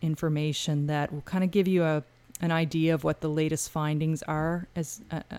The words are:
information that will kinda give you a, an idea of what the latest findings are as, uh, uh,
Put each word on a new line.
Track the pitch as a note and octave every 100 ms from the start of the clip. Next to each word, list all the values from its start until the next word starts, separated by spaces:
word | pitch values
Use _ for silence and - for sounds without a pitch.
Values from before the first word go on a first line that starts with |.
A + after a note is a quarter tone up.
information | D#3+ D#3 D#3+ D3+ D3+ C#3+ - D3 D3
that | D3 D3
will | D3+
kinda | - F#3 F#3
give | G3+ F#3
you | F3+
a, | E3 D3+ - _ - -
an | E3+
idea | E3 D#3+ E3 D#3+
of | D#3+
what | D#3+ D#3
the | D#3+
latest | D3+ D#3 D#3 -
findings | D#3+ D3+ D3+ D#3+ D#3
are | - D#3 D#3+ E3+ F3
as, | F3 D3+ - -
uh, | D#3+
uh, | -